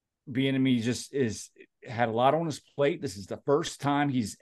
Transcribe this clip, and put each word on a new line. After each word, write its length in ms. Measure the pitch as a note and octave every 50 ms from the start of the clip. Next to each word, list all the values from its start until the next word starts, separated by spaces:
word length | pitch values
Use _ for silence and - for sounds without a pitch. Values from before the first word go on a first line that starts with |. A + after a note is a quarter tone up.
| _ _ _ _ - -
Bieniemy 500 | C#3 C3+ C3+ C3+ C3+ C3+ C3 C3 B2+ A#2+
just 320 | A2 B2 A#2 - - - C3+
is, 380 | C#3+ C3 A2 G2 - - - _ - - _ _ _ -
had 220 | C3 A#2 A2+ A#2+ A2+
a 20 |
lot 220 | A2 A#2 B2 C3+ D3
on 140 | D#3+ E3+
his 120 | D#3+ C#3 - _ _ -
plate. 280 | - C#3+ D3 F3 D#3 -
This 140 | B2 F#2
is 100 | G2+ G2
the 100 | - A2+ - -
first 340 | C#3+ C#3+ D3 C3 - - -
time 300 | - C#3+ C#3+ C#3+ D3 C#3+
he's 260 | C3 B2+ G#2+ G2 - -